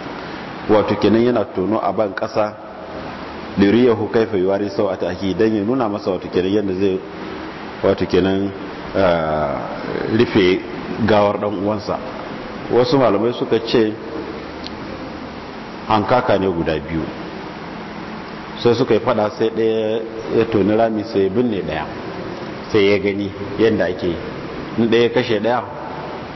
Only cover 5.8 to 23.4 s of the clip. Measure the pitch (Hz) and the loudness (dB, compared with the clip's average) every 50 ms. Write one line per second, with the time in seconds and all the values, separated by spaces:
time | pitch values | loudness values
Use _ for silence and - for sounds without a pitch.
5.8 | 123 107 101 104 - 107 92 87 - 80 - - 90 95 98 107 101 98 92 92 | 0 0 -2 -2 -2 -2 -2 -2 -4 -2 0 0 0 2 2 0 0 0 -2 0
6.8 | 98 98 92 92 - - - - - - - - - - - - - - - - | 0 0 0 0 -4 -8 -12 -12 -12 -10 -10 -10 -12 -12 -12 -12 -12 -12 -10 0
7.8 | - 95 98 - 95 87 - 90 90 95 95 95 98 98 98 - - - - - | 2 2 2 2 0 2 2 4 4 4 2 2 0 -2 -4 -6 -10 -10 -10 -10
8.8 | - - - 95 98 90 85 85 80 78 76 78 76 73 69 64 62 - - - | -12 -4 0 2 4 4 4 4 2 0 0 0 0 -2 -2 -4 -6 -6 -8 -8
9.8 | - - - - - - 110 110 120 117 - 113 95 90 92 92 - - - - | -6 -6 -4 -4 -2 0 2 4 2 4 4 4 6 6 4 2 0 -6 -10 -8
10.8 | - - - - 113 104 110 104 104 101 104 98 107 104 104 90 95 101 107 104 | -8 -6 -4 -2 2 4 6 6 6 4 2 2 0 -2 -2 0 0 0 -2 -2
11.8 | 95 - 87 - - - - - - - - - - - - - - - 110 117 | -2 -4 -4 -4 -4 -8 -10 -10 -10 -10 -10 -10 -10 -10 -10 -10 -6 2 4 4
12.8 | 127 - - 139 131 110 101 98 107 120 123 - 135 - 113 113 113 - - 131 | 4 6 4 4 6 6 4 4 2 2 0 0 0 2 2 0 2 2 4 4
13.8 | 110 107 107 107 - - - - - - - - - - - - - - - - | 4 4 2 -4 -8 -8 -8 -8 -8 -8 -10 -10 -10 -12 -12 -12 -10 -10 -10 -10
14.8 | - - - - - - - - - - - - - - - - - - - - | -10 -10 -10 -10 -10 -10 -10 -12 -12 -12 -12 -12 -14 -14 -14 -14 -14 -14 -14 -14
15.8 | - - 110 107 101 - 131 123 127 - 110 95 92 95 90 82 80 78 80 76 | -2 2 2 2 4 4 4 2 4 4 2 2 2 2 0 0 0 0 0 -2
16.8 | 71 - 82 80 73 - - - - - - - - - - - - - - - | -2 -4 -4 -4 -4 -4 -8 -10 -10 -12 -12 -12 -12 -12 -12 -12 -12 -12 -12 -12
17.8 | - - - - - - - - - - - - - - - - - 120 117 110 | -12 -12 -12 -12 -12 -12 -12 -12 -12 -12 -12 -12 -12 -12 -12 0 2 4 4 4
18.8 | 131 - 113 104 - 120 123 107 104 104 - - 117 110 110 110 113 110 110 110 | 4 4 4 2 4 2 2 2 2 0 0 0 0 0 2 2 2 2 2 2
19.8 | 110 107 110 117 - - - - - - - 123 113 - - 107 95 98 107 110 | 0 0 0 -2 -2 -6 -8 -10 -8 0 2 2 2 4 4 2 4 4 4 4
20.8 | 113 113 110 107 101 90 - 98 95 95 92 120 127 123 107 92 82 80 78 78 | 4 4 2 0 -4 0 2 2 2 2 2 2 0 2 0 -2 -2 -4 -4 -4
21.8 | 76 71 - - - - - - - - - - - - - - - - - 110 | -4 -6 -8 -10 -10 -10 -10 -10 -10 -10 -10 -10 -10 -10 -10 -12 -10 0 2 4
22.8 | 98 98 104 101 90 101 98 101 101 98 92 - | 6 6 4 4 4 0 0 0 -2 -4 -4 -8